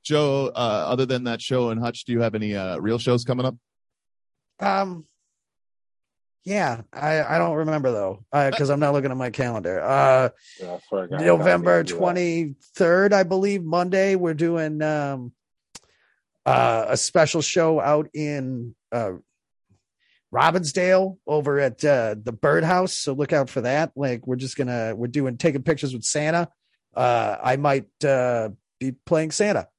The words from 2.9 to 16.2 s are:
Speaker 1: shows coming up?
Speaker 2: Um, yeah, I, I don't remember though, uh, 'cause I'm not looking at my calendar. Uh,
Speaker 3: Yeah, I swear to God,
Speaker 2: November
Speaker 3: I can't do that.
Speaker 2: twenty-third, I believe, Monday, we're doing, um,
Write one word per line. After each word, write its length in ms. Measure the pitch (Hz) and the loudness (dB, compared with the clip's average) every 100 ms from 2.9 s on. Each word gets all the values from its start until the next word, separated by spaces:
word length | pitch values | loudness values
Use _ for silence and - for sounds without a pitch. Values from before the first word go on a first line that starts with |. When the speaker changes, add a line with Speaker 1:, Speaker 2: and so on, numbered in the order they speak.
| 117 | -2
Speaker 1:
shows 260 | 127 123 | 0 0
coming 200 | 120 127 | 0 -2
up? 100 | 127 120 _ _ _ _ _ _ _ _ _ _ | -4 -6 _ _ _ _ _ _ _ _ _ _
Speaker 2:
Um, 460 | 196 196 196 170 151 _ _ _ _ _ _ _ _ _ _ _ _ _ | -2 0 -2 -8 -16 _ _ _ _ _ _ _ _ _ _ _ _ _
yeah, 360 | - 202 156 117 107 | -6 -2 -2 -4 -10
I, 300 | - 151 156 139 | -6 -2 0 0
I 20 | 160 | 0
don't 160 | 170 | 0
remember 360 | 156 156 151 131 | 0 -2 0 0
though, 320 | 110 95 101 - | 0 -4 -6 -4
uh, 200 | 143 139 | 0 0
'cause 140 | 127 139 | 0 0
I'm 100 | 143 | 2
not 140 | 147 | 2
looking 160 | 143 135 | 2 0
at 60 | 127 | -4
my 140 | 127 | -6
calendar. 500 | - 123 110 85 92 | -4 -4 -2 -4 -2
Uh, 480 | 87 135 135 131 127 _ - - | 0 4 6 6 4 _ -20 -16
Speaker 3:
Yeah, 120 | 92 | -12
I 40 | 90 _ | -12 _
swear 140 | 98 | -6
to 60 | 87 | -4
God, 120 | - | 0
Speaker 2:
November 500 | 117 85 78 175 175 | 4 6 4 4 4
Speaker 3:
I 40 | 175 | 2
can't 100 | 156 | 2
do 60 | |
that. 40 | 170 | -2
Speaker 2:
twenty-third, 1120 | 180 180 175 165 156 139 _ - 170 180 202 | -2 0 -2 -2 -4 -8 _ 0 4 6 6
I 100 | 202 | 4
believe, 400 | 180 190 196 202 | 4 2 0 -2
Monday, 520 | 165 170 180 190 196 | -2 -2 0 2 2
we're 200 | 190 175 | 2 0
doing, 460 | 151 170 170 156 151 | 0 0 0 -2 -2
um, 500 | 151 151 143 135 123 _ _ _ _ - _ _ _ _ | -2 -2 -4 -6 -10 _ _ _ _ -20 _ _ _ _